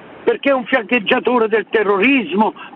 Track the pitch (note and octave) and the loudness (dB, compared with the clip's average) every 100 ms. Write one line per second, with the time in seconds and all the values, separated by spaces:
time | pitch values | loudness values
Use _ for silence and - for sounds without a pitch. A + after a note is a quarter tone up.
0 | - - - A3+ C#4 C4+ A3+ C4 G3 A#3+ | -20 -6 -2 0 0 0 0 -2 0 -2
1 | F#3 B3+ G#3+ B3 A3 A3 - A3+ G3+ G3+ | 0 0 2 0 2 0 0 -2 0 2
2 | A3 C#4 F3+ F3+ G#3+ - - | 2 2 0 0 0 -2 -18